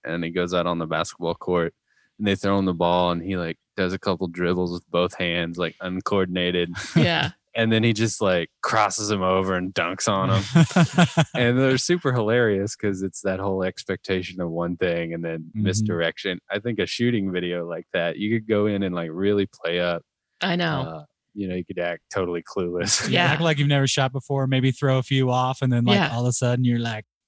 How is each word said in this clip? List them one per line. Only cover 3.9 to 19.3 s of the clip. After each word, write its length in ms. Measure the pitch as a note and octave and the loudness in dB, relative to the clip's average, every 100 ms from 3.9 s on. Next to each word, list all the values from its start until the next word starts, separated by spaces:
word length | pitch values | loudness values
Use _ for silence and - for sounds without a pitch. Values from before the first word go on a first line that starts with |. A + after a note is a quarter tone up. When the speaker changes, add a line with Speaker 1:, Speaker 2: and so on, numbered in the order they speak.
Speaker 1:
a 40 | F#2+ | -2
couple 280 | G2+ F2 F2+ | -2 -2 -4
dribbles 420 | E2+ F2 F2+ F2 | -2 0 0 -2
with 140 | F2 - | -4 -2
both 240 | F2 F2+ | 0 0
hands, 420 | - F2 F2 E2+ E2+ | -2 -2 -2 -4 -4
like, 180 | E2 - | -6 -6
uncoordinated. 920 | F#2 F#2 - G2+ F2+ F2+ F2+ F2+ E2+ E2+ - E3 | -6 -6 -2 0 0 0 0 0 -2 -4 0 2
Speaker 2:
Yeah. 340 | E3+ D#3+ D#3 | 4 2 -2
Speaker 1:
<laughs> 60 | - _ | -6 _
And 180 | A#2 A2+ | -2 2
then 100 | A2 | 4
he 100 | A#2 | 2
just, 280 | G#2 A2+ - | 2 0 0
like, 300 | G2 F2+ D#2+ - | 2 2 0 -6
crosses 480 | - A2 G2+ A2 G#2 | 0 2 2 0 -2
him 100 | G2+ | 0
over 320 | F#2 F#2+ F#2+ F2+ | 2 2 2 -2
and 180 | F#2+ | -2
dunks 320 | F#2+ E2+ F#2+ A2+ | -2 -2 -2 0
on 240 | F#2+ F#2+ | 0 2
him. 920 | F#2+ G2+ D#3 D#3 F3+ D#3 - E3 E3+ - | 2 4 4 6 4 4 4 4 4 0
Speaker 3:
<laughs> 80 | |
Speaker 1:
And 240 | B2 A#2+ B2+ | 2 2 4
they're 180 | C3 C3 | 4 2
super 340 | - F3+ C3+ | 0 0 2
hilarious 640 | B2 G#2 A#2+ A2+ G2 G#2+ - | 0 2 2 4 2 0 -2
'cause 260 | G#2 F#2 | -4 -2
it's 200 | F#2+ - | -4 -4
that 180 | G2 F#2+ | -4 -2
whole 240 | G2 F#2+ | -2 0
expectation 760 | F#2 - - F#2 - F#2 F2+ F#2 | -2 -4 -8 -6 -2 -4 -4 -6
of 100 | E2+ | -4
one 260 | E2 F2 F2 | -2 -4 -2
thing 360 | F2+ E2+ E2+ | 0 0 -4
and 100 | E2+ | -6
then 140 | E2 E2 D#2+ | -6 -8 -8
Speaker 3:
Mm-hmm. 140 | G#2+ | -2
Speaker 1:
misdirection. 760 | G2+ G2+ G#2 E2+ E2 - G2 F2+ - | 0 0 0 0 -2 -2 -6 -6 -6
I 80 | G#2 | -6
think 180 | A#2+ G#2 | -4 -2
a 80 | - | -2
shooting 460 | - A#2+ A#2 G2 | 0 0 0 0
video 340 | F2+ F2 F2 E2+ | -2 -2 -4 -6
like 200 | E2 - | -8 -4
that, 220 | F2+ E2+ E2+ | -2 -2 -2
you 180 | G#2+ A2+ | -2 -2
could 80 | A2 | 0
go 200 | G#2 G#2 | 2 2
in 160 | G2 | 0
and, 100 | G2 | -2
like, 140 | F2 E2 | -2 -6
really 340 | E2+ G2+ | -2 2